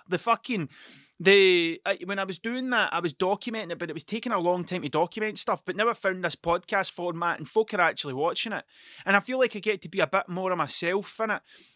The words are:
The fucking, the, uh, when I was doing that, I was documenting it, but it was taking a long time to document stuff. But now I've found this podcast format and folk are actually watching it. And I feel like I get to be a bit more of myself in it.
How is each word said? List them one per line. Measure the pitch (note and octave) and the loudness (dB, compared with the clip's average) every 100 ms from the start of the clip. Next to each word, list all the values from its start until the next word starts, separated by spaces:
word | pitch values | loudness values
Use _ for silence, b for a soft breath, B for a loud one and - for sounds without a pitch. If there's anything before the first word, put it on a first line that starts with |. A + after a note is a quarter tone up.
| - | -2
The | F3 | -2
fucking, | A#3 A3+ - A3 D3 B B B B B | 2 0 0 -4 -4 B B B B B
the, | F3+ G3 F#3+ F3+ E3 E3 G3 | 6 8 8 6 2 -2 -4
uh, | G3 F3+ | -4 -4
when | G3 | -4
I | |
was | F#3+ F#3 | -4 -4
doing | A3+ B3+ C4 | -6 -4 0
that, | A#3+ F#3+ | 0 2
I | E3+ | 0
was | F3 | -2
documenting | C3+ F#3 G3+ B3 A3 F3 | 0 0 0 -4 -6 -6
it, | E3+ | -6
but | E3+ | -6
it | |
was | D#3 - | -8 -6
taking | A3+ A#3+ | -6 -2
a | G#3 | 0
long | E3+ F3+ | 2 0
time | E3+ F3+ | 0 -4
to | C#3+ | -2
document | D#3 E3+ - G#3+ G3+ | 0 0 -2 -4 -2
stuff. | - F#3 | -2 -2
But | - F3+ | -4 -2
now | A3+ | 0
I've | A3 | 0
found | G3 F#3 | -2 -2
this | F3 - | -4 -4
podcast | E3 E3+ - G3+ F#3 | 0 0 0 -2 -2
format | - F3 E3+ E3+ D#3 | -4 -6 -2 -2 -4
and | D3+ | -2
folk | A3 G#3+ G3+ | 0 0 2
are | |
actually | E3 - D3 | 2 2 -6
watching | C3 E3 - A#3 | -2 -2 -2 -4
it. | G3 - B B B - | -6 -10 B B B 2
And | G3+ | 2
I | |
feel | G#3+ C4 | 2 0
like | B3 G#3 | 0 0
I | |
get | G3 G3 | -4 -4
to | D#3+ | -4
be | F#3+ | -2
a | D#3 | 0
bit | F#3+ G3 | 0 -2
more | F3 F#3 | -4 -4
of | F3 | -2
myself | D3 - E3+ G3 G3 - | -2 -2 -2 -2 -4 -6
in | A3 | -4
it. | G3+ B B B | -4 B B B